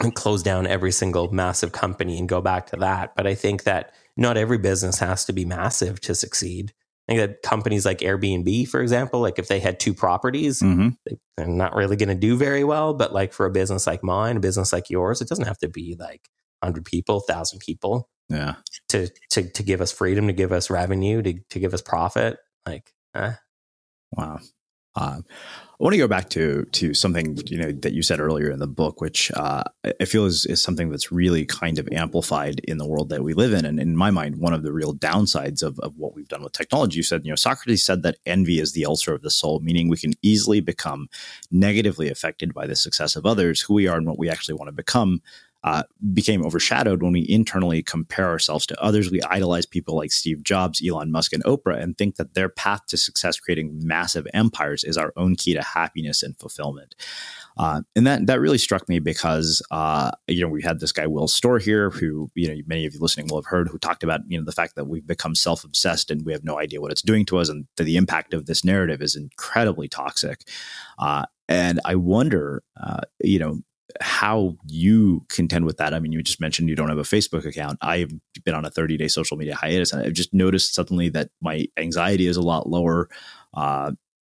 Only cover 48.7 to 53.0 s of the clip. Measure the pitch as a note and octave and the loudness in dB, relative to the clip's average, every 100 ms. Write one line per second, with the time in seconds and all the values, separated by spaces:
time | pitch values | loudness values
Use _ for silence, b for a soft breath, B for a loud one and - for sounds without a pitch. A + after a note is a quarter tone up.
48.7 | - G#2 G#2+ F#2 F2+ D#2 F#2+ F2+ F2 - | 0 4 4 4 0 0 0 2 2 0
49.7 | F2+ D#2+ D#2+ D2+ - E2+ D2+ D2 F#2+ F#2 | -4 -2 -2 0 0 0 -2 2 2 2
50.7 | D#2 F2+ D#2+ D#2 D#2+ - D#2 - C#3+ F#2+ | 0 -2 -2 -2 0 0 0 2 2 0
51.7 | C#2 F2+ - G#2 - - - F#2+ - G2 | -2 -2 0 -2 -2 -4 -2 -2 0 -2
52.7 | G2+ - E2+ | -2 -2 -2